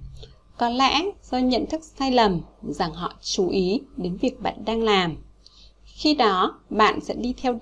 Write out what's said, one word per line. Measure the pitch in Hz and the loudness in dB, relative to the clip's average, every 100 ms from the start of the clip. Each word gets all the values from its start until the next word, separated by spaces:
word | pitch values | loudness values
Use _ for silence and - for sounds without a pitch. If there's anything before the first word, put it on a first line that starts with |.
| - - - - _ - | -16 -18 -20 -20 _ -2
có | 240 | -2
lẽ | 240 269 277 381 - - | 2 2 2 -2 -8 -6
do | 254 | 0
nhận | 254 233 - | 2 2 0
thức | 320 | -6
sai | - - 269 | -8 -4 2
lầm | 247 214 175 - _ | 4 4 2 -4 _
rằng | - 147 175 | -12 -4 -4
họ | 156 175 - | -4 -10 -8
chú | - - 180 | -8 -2 0
ý | 196 180 220 - - | 2 0 0 -4 -8
đến | 180 185 | -6 -2
việc | 254 - | -4 -2
bạn | 175 - | -6 -4
đang | 208 226 | -4 -2
làm. | 226 196 175 151 - _ - - - _ | 2 2 2 -4 -12 _ -20 -20 -20 _
Khi | - - 311 | -20 -4 0
đó, | 302 226 185 208 - _ | 4 2 4 0 -2 _
bạn | 202 214 - | 2 4 2
sẽ | - | -6
đi | - 233 247 | -6 -6 -4
theo | 262 233 | -4 -2